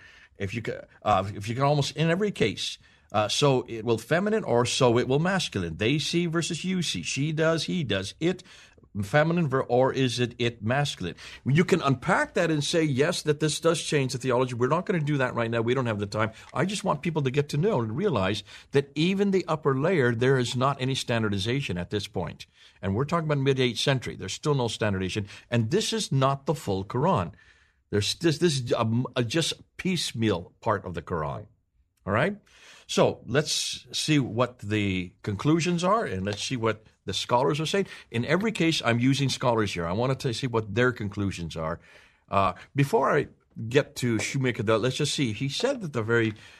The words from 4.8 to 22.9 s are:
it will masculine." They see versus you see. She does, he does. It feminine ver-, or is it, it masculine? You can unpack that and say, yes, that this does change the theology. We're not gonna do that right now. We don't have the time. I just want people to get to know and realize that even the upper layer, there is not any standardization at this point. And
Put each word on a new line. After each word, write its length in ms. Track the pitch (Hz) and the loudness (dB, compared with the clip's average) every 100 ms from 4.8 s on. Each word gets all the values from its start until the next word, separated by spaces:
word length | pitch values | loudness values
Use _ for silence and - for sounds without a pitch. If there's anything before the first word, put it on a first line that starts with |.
| 127 117 | 4 4
it 80 | 120 | 2
will 120 | 143 | 2
masculine." 580 | 175 190 - 101 85 80 | 2 0 -2 -4 -4 -2
They 220 | 110 151 | 0 0
see 280 | - 170 175 | 0 -2 0
versus 380 | 165 160 160 | -2 -4 -4
you 180 | 180 185 | -4 -2
see. 200 | - 95 | -2 -4
She 280 | 82 135 151 | -4 -2 -2
does, 340 | 156 160 160 | 0 2 0
he 200 | 175 180 | -2 -2
does. 300 | 120 98 95 - | 0 -2 -4 -4
It 240 | 165 185 - - - _ - 101 | -2 -2 -10 -20 -20 _ -12 -8
feminine 440 | 98 147 160 175 147 | 0 2 4 2 2
ver-, 140 | 131 | 0
or 320 | - 123 131 | 2 4 4
is 260 | 135 131 113 | 2 0 0
it, 160 | 120 - | -2 0
it 260 | 117 117 | -2 -2
masculine? 500 | 107 139 143 - 87 - - - | -2 0 -2 -4 -8 -8 -16 -8
You 200 | 120 147 | 0 2
can 160 | 180 185 | 4 2
unpack 520 | 139 131 165 240 294 | 2 0 2 0 0
that 160 | 196 165 | 0 0
and 140 | 151 | 0
say, 180 | 143 170 | 0 0
yes, 400 | 156 123 160 180 | 2 2 0 0
that 160 | 151 147 | -2 0
this 220 | 156 - | 0 0
does 200 | 165 170 | 0 0
change 320 | - 151 127 | 0 0 0
the 60 | 123 | -2
theology. 360 | 131 120 131 | 0 0 0
We're 120 | 117 127 | 0 0
not 180 | 165 | 0
gonna 140 | 185 175 | 0 -2
do 200 | 147 143 | 0 0
that 160 | 123 | 0
right 160 | 113 113 | 0 -2
now. 100 | 117 | 0
We 140 | 117 | 0
don't 120 | 131 120 | 0 0
have 140 | 104 | -2
the 60 | 101 | -2
time. 260 | 107 113 - - | -2 -2 -4 -8
I 120 | 127 | -2
just 180 | 190 202 | -2 -2
want 200 | 190 151 | -2 -2
people 200 | 170 156 | -2 0
to 80 | 131 | 0
get 180 | 139 143 | 0 0
to 60 | 147 | 0
know 260 | 208 131 | 0 0
and 140 | 110 127 | -2 -2
realize 460 | 208 113 95 107 - - - | 0 2 2 0 -6 -20 0
that 180 | 139 139 151 | 0 0 0
even 340 | 175 196 202 | 2 2 2
the 140 | 190 - | 2 0
upper 320 | 156 143 131 | 0 0 2
layer, 340 | 165 175 120 | 2 4 2
there 260 | 113 127 135 | 4 4 4
is 180 | 117 123 | 2 0
not 240 | 135 135 | 0 0
any 160 | 131 135 | -2 -2
standardization 840 | - 117 107 101 113 139 139 87 | -2 0 0 0 0 -2 -2 -4
at 120 | 87 | -4
this 180 | 104 - | -4 -4
point. 380 | 98 82 - - _ - - | -6 -6 -8 -18 _ -20 -8
And 140 | 95 | -2